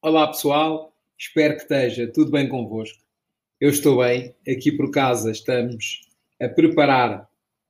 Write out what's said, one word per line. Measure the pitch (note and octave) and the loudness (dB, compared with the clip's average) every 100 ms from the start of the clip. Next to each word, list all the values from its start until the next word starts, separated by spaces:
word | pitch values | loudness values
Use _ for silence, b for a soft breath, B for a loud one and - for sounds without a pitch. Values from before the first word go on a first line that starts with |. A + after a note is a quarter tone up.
Olá, | D#3+ D#3+ D3 | 2 2 2
pessoal. | - D3 C#3+ D#3 D#3 - _ _ _ | 0 -2 0 0 -4 -10 _ _ _
Espero | - - D3+ D3 | -6 0 2 0
que | |
esteja | - C#3 B2+ A#2+ A#2+ | -2 0 0 -2 -6
tudo | C3+ D3 | 0 2
bem | D3 C3+ | 2 -2
convosco. | C3 G#2+ A2 A2 - _ _ _ _ _ _ | -4 -6 -8 -10 -14 _ _ _ _ _ _
Eu | C#3+ | 0
estou | - D3+ B2+ | 2 2 4
bem. | B2 B2 B2+ - - | 2 0 -4 -16 -8
Aqui | B2+ D3 | -2 -2
por | C#3 C3+ | -2 -2
casa | C#3+ C3+ A#2 A2 | 0 0 0 -2
estamos | A2 - B2+ A#2+ A#2 - - _ _ _ _ | -6 -4 -2 -2 -6 -10 -12 _ _ _ _
a | B2+ | -4
preparar | - D#3+ D#3 C#3+ C3 A#2+ G2+ - _ _ _ _ | 2 2 4 4 4 2 -2 -14 _ _ _ _